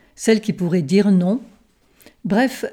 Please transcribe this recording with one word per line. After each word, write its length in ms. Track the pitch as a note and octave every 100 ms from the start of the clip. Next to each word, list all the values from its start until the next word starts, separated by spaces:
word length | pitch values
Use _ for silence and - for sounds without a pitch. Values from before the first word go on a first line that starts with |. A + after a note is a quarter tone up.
| _ -
celles 240 | - A3
qui 120 | A3
pourraient 300 | E3 F3 F3+
dire 300 | C#3 F#3+ G3+
non. 280 | F#3 F3+ B3 - _ _ _ _ _ - _
Bref, 400 | F3+ G3+ C4 - -